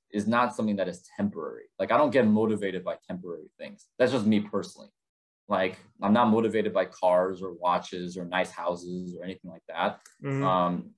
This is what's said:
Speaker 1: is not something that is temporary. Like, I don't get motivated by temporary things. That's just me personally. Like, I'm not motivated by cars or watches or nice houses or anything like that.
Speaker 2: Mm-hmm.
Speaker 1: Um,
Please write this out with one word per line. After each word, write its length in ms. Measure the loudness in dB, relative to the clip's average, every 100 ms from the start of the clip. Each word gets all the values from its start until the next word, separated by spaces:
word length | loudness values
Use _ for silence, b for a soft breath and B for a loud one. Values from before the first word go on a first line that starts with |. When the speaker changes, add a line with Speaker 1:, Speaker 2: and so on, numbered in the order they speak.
| _
Speaker 1:
is 160 | -4 0
not 260 | 2 2
something 220 | 0 -2 0
that 140 | -2
is 180 | -6 -14 -4
temporary. 520 | -4 -4 -10 -12 -16 -6
Like, 140 | 0
I 40 | 2
don't 140 | 4
get 160 | 4 6
motivated 560 | 4 2 0 -2 -4
by 140 | -6 -8 -10
temporary 420 | -12 -10 -12 -14 _
things. 280 | -16 -16 _ 0
That's 140 | 2
just 140 | 2 2
me 160 | 2
personally. 480 | 0 -6 -6 -14 -20 _ _ _ _ _ -4
Like, 300 | 0 0 -4 -18 _
I'm 80 | 2
not 160 | 6 6
motivated 460 | 4 4 0 0
by 100 | 0
cars 580 | -2 0 2 4 2 -2
or 120 | -10
watches 640 | -4 -2 -2 -2 -8 -8 -8
or 80 | -4
nice 260 | -2 -4
houses 640 | -4 -6 -4 -6 -10 -10 -12
or 60 |
anything 280 | -12 -12 -16
like 120 | -18 -12
that. 320 | -2 -2 -2 -14 _
Speaker 2:
Mm-hmm. 220 | -6 -2
Speaker 1:
Um, 460 | 2 2 2 0 -6